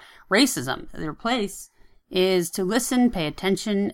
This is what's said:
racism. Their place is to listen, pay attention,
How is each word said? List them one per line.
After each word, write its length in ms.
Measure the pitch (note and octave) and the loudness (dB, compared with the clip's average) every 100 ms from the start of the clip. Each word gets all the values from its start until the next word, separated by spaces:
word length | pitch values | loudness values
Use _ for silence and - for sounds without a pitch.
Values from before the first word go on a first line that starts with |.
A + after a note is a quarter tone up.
| - - - | -12 -14 0
racism. 580 | G3 C#4 C#3+ B2+ - - | 4 4 0 -6 -6 -8
Their 220 | - D#3+ | -8 -8
place 560 | - A3+ A#3+ G3+ - - _ - _ - | -4 -4 -2 -4 -8 -20 _ -20 _ -4
is 400 | F#3 F#3 F#3 E3+ | 2 4 2 0
to 120 | - | -2
listen, 480 | F#3 A#3+ - B3 A#3+ | 0 0 2 2 2
pay 160 | F#3 D3+ | 2 -4
attention, 640 | - F#3 F#3+ A3 G3+ G3+ | -2 0 0 0 -2 -2